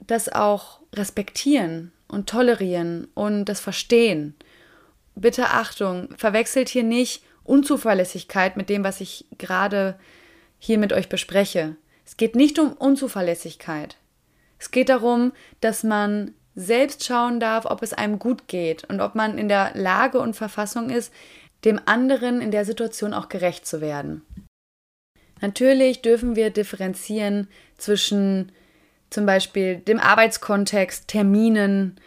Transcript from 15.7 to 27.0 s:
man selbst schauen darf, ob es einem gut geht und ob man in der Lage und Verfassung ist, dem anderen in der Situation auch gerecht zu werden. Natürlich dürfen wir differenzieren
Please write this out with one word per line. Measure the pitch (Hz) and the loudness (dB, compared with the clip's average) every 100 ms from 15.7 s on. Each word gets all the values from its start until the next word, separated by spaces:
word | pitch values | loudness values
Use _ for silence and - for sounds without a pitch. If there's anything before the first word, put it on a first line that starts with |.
| 214 | 0
man | 220 208 208 208 196 - _ - | -2 0 0 -2 -6 -12 _ -8
selbst | 185 240 285 - - | 0 2 2 -2 -4
schauen | 247 240 233 | 0 0 0
darf, | 226 226 - | 0 -2 -2
ob | 214 | -4
es | 226 | -6
einem | - 208 208 | -4 -2 -2
gut | 233 254 - | -2 -4 -4
geht | 180 165 160 | -4 -2 -4
und | - 196 | -6 -4
ob | 202 214 | -2 0
man | 220 - | -2 -2
in | 208 | 0
der | 202 190 - | 0 0 -2
Lage | 185 185 254 254 | 0 2 2 0
und | 233 208 | -2 -6
Verfassung | 214 - 208 240 226 | -8 -6 -6 -6 -4
ist, | 240 233 - - - - _ | -4 -6 -12 -20 -20 -20 _
dem | 220 208 - | 0 2 2
anderen | 226 262 262 247 240 | 2 2 2 0 -2
in | 214 | 0
der | 208 202 | -2 -2
Situation | 226 226 - 208 | -4 -6 -6 -6
auch | 208 - | -6 -8
gerecht | 185 180 170 - | -4 -2 -4 -8
zu | 160 | -6
werden. | 151 143 143 156 - - - _ _ _ _ _ _ _ _ _ | -6 -6 -8 -10 -14 -20 -20 _ _ _ _ _ _ _ _ _
Natürlich | 202 - 262 269 262 247 | -6 2 4 6 4 2
dürfen | 226 233 240 220 | 2 2 2 0
wir | 214 | 0
differenzieren | 214 202 190 190 190 | 0 -4 -4 -6 -6